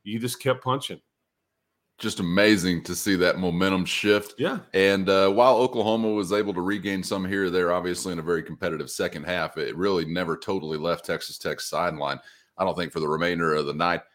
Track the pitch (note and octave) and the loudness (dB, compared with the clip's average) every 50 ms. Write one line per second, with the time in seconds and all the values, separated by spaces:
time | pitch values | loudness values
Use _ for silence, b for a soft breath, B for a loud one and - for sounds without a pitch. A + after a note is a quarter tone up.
0 | b G#2 G#2+ A#2 A#2+ B2 - - - C#3 B2+ B2+ - B2+ B2+ C#3+ - - F#2 D2+ | b -8 -6 -6 -4 -6 -6 -2 0 0 0 0 0 -4 -2 -2 -4 -8 -12 -12
1 | _ _ _ _ _ _ _ _ _ _ _ _ _ _ _ _ _ _ _ - | _ _ _ _ _ _ _ _ _ _ _ _ _ _ _ _ _ _ _ -8
2 | - A2 G#2 - F#2+ E2+ F2 G2 G#2 G#2+ G#2+ F#2+ E2 F#2 F2 E2 E2 F#2 F2 - | -6 -6 -4 -2 -2 0 4 6 8 8 6 6 4 0 0 -2 -4 -6 -8 -4
3 | - G#2 F#2+ F2 F2 F2+ D2+ E2+ F#2 F2+ E2+ F2 F#2+ F#2+ F#2+ F#2+ F2 D#2+ - - | 0 0 2 4 4 2 2 2 0 -2 0 2 2 2 2 0 0 -2 -4 0
4 | - G#2 G#2 G#2 G2+ - - - C3+ F#3 C4 G3 - _ - F#2+ F#2+ G2 G2 G2 | 2 4 4 4 2 -4 -6 -4 -4 -4 -4 -6 -8 _ 2 4 4 4 4 4
5 | F#2+ F#2+ F#2+ F#2+ G2 G2 G2 A2 B2 C3 B2+ A2 B2+ B2+ - A#2 G2+ G#2+ A2+ A2+ | 2 4 4 6 6 4 6 6 6 6 6 6 4 2 2 0 2 2 2 2
6 | A2+ A2 G#2+ G#2+ G2 E2+ G#2 G#2 G#2 G2+ F#2+ F2+ F2+ F#2+ G#2 G2+ F2+ G2+ G2 F#2+ | 2 0 0 0 0 0 0 0 0 0 -2 -2 0 -2 -2 -2 -2 -4 -4 -4
7 | F2 - G#2+ G2 F#2 F#2 G2+ G2 F#2+ F2+ E2+ F2+ F2+ E2+ F2 F2+ F2 F2+ F2 E2+ | -4 -4 -4 -4 -2 -2 -2 0 0 0 2 2 2 2 0 0 0 -2 -4 -4
8 | - F#2+ F2 E2 D#2 E2+ F2 E2 D#2+ - D#2+ - F#2 F2 E2 D2+ D2 C2 - - | -4 -6 -6 -4 -2 -2 -2 -2 -2 -6 -10 -6 -4 -4 -4 -4 -8 -8 -6 -4
9 | F#2+ E2+ - D#2 D2 E2 F2+ F2 D#2+ D#2 - E2 C#2+ A1+ B1+ E2 F#2 G2+ F#2+ E2+ | -4 -4 -4 -6 -6 -4 -4 -2 -4 -4 -4 -6 -6 -6 -4 -2 -2 0 0 0
10 | D#2+ D#2 E2+ F2 F#2 E2 E2 - - - G2 F#2+ D#2 D#2 D#2 D2+ D#2 E2+ E2 D#2 | -2 -2 -4 -4 -2 -2 -4 -6 -4 -6 -6 -4 -4 -6 -6 -4 -2 -2 -2 -4
11 | - - E2+ D#2+ - - - - - F2 D2 - - - - D#2 F2 F2 D#2+ D2 | -4 -6 -6 -6 -6 -10 -12 -8 -6 -6 -6 -6 -8 -6 -4 -2 -2 -2 -2 -4
12 | C#2+ C#2 C#2 C2 b b b b b b b - F#2+ F#2 E2 F2 F2 D2+ - E2+ | -4 -4 -6 -6 b b b b b b b -4 -2 -2 -2 -4 -6 -6 -4 -4
13 | D#2 D2+ D#2 D#2 E2+ F2 F2 E2 E2+ D#2+ D2+ D2+ D2 C#2+ C#2+ D#2 E2+ F2 F2 E2 | -2 -2 0 0 0 0 0 0 0 0 0 0 -2 -2 -2 -2 0 0 0 -2
14 | - _ | -6 _